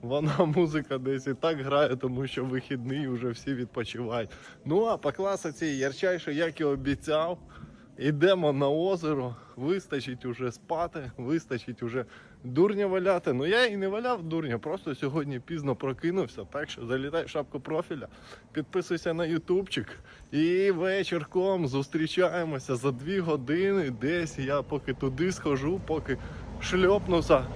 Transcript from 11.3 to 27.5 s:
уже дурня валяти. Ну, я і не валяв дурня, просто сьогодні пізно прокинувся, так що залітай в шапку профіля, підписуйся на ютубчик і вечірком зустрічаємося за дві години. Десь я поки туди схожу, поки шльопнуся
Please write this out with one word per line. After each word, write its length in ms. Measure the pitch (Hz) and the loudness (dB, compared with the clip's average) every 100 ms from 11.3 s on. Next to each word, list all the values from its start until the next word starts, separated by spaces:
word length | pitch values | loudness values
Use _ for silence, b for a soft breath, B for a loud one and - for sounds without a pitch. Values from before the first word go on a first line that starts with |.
| 165 - 123 - 120 | -2 -2 -6 -6 -6
уже 220 | 120 123 117 B B B | -4 -4 -6 B B B
дурня 440 | 127 127 196 202 202 | -4 4 4 4 0
валяти. 460 | 190 185 180 170 | 2 4 2 2
Ну, 120 | 127 147 | 0 2
я 200 | 220 247 | 4 4
і 120 | 202 | 2
не 100 | 190 | -2
валяв 360 | 202 247 240 | -2 -2 -2
дурня, 360 | 165 165 151 117 | -2 -2 -2 -4
просто 360 | 151 185 - 135 | -4 -6 -4 -4
сьогодні 440 | 143 147 147 131 | -2 -2 -2 -6
пізно 360 | - 165 143 127 | -6 -4 -2 -2
прокинувся, 680 | 135 127 165 185 131 - 98 | -2 -2 -2 0 -2 -4 -10
так 180 | 139 151 | -8 -8
що 160 | - 120 | -8 -2
залітай 400 | 131 139 160 - | -2 0 -4 -2
в 40 | |
шапку 300 | 156 143 151 | -4 -4 -8
профіля, 480 | - 160 180 160 104 B B B B | -4 -4 -2 -6 -8 B B B B
підписуйся 640 | - 151 185 175 170 - | -6 -2 -2 0 -2 0
на 120 | 165 165 | 0 0
ютубчик 720 | 165 - 185 196 - 110 - B B B | 0 2 0 2 -4 -6 -10 B B B
і 400 | 143 160 180 196 | 2 4 4 4
вечірком 960 | 180 185 196 180 170 147 180 190 190 156 | 4 2 0 0 -2 -2 0 2 2 2
зустрічаємося 1080 | 135 135 160 156 - 180 170 165 143 - 127 | 0 -2 0 0 4 4 4 -2 -4 -2 0
за 160 | 135 | 0
дві 280 | 123 143 196 | -2 -2 -2
години. 680 | 165 147 123 160 196 196 147 | 0 0 0 2 2 2 0
Десь 500 | 120 131 175 165 - | -2 -2 0 -2 -4
я 220 | 131 143 | 0 0
поки 320 | 131 143 135 | 0 -4 -4
туди 380 | 131 135 131 180 | -2 -2 0 0
схожу, 500 | 180 160 139 143 185 - | 0 0 0 0 -2 -2
поки 300 | 156 139 131 B B B - | -4 -2 -6 B B B -8
шльопнуся 840 | - 185 185 202 185 175 151 151 131 | -2 4 6 6 4 2 6 6 6